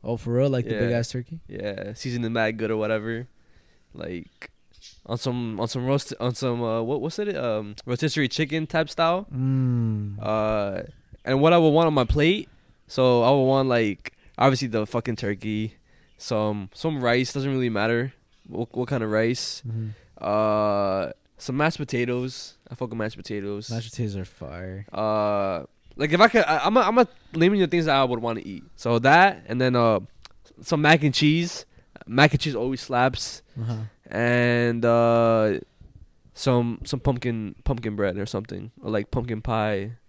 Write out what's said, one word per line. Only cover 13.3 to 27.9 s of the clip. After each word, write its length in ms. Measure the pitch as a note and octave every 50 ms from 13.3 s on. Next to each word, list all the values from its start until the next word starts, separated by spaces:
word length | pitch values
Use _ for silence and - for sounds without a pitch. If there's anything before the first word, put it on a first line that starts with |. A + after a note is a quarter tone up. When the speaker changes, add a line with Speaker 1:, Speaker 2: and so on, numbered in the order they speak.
Speaker 2:
would 140 | C#3 C#3+ C3
want, 240 | C3 C3+ C3+ C3+ C3
like, 440 | B2 A#2 A2+ G#2 G2 - - - _ _ _ - _
obviously 320 | - A2+ C#3 C3 B2 C#3 B2
the 160 | A2 A2+ G#2+
fucking 300 | - - A#2+ - - A2+
turkey, 600 | - - G2+ G#2 F#2+ G2+ G#2+ G#2+ G#2+ A2 A2 - _ _ _ _ _ _ _ _ _
some, 500 | - - B2+ G#2+ G#2+ G#2+ G#2 G#2 G2 F#2 _
some 280 | - - D#3+ D#3 C#3
rice, 300 | B2 A#2+ A#2+ B2 C3 A#2+
doesn't 180 | - C#3+ C3+ C#3
really 200 | C3+ C3 B2+ A#2+
matter 420 | A2 G2+ G#2 A2 A#2 A#2 B2+ C3+ - _ _ _ _ _ _
what, 280 | - - G2 A#2+ - -
what 120 | - B2 A#2+
kind 140 | C#3+ B2
of 80 | A2 G#2+
rice. 520 | G#2+ G#2+ A2+ A#2 B2+ B2+ - - - - -
Speaker 1:
Mm-hmm. 220 | A#2+ A2+ A2+ A2+ G#2+ G#2+ - _ _ _ -
Speaker 2:
Uh, 880 | - - G#2 G#2+ G#2+ G#2+ G#2+ G#2+ G#2+ G#2+ G2+ G2+ G2+ G2 F#2+ G2 F2+ B1+ - _ _ _ _ -
some 180 | - - B2+
mashed 220 | C#3 D3 D#3+ - -
potatoes. 760 | D3 - - B2 A#2+ B2 B2 B2 B2+ C3 B2+ - - - - _ _ -
I 40 | B2
fuck 160 | - B2+ A#2
with 80 | A#2+ A2+
mashed 180 | G#2+ A2 A2+
potatoes. 540 | - F#2 - G#2+ G#2 G2 G2+ G2+ G2+ A2 -
Speaker 1:
Mashed 200 | A#2 A2+ A2 A2+
potatoes 260 | - - A#2+ G#2 G2
are 80 | G2 F#2
fire. 640 | - - - - C2 D2 F2 F#2 F#2 F#2 F#2+ G2 -
Speaker 2:
Uh, 720 | - - A2 G#2+ G#2+ G#2+ G#2 G#2+ G#2 G2+ G2 G2 F#2 E2 C#2 - _ _ _ - -
like, 160 | - C#3+ D3+
if 80 | D#3 E3+
I 80 | G#3+ A#3
could, 160 | - A3+ F3+
I, 140 | D3 D#3 D#3+ C#3
I'm 120 | E3+ G#3+
a, 40 | C4
I'm 180 | A3 F#3 A3+ B3
a 80 | G#3+ - - - _ - -
naming 260 | D#3 E3 F3+ G#3 G3+
the 60 | F#3 D3+
things 160 | F3 E3+ D#3+
that 100 | D#3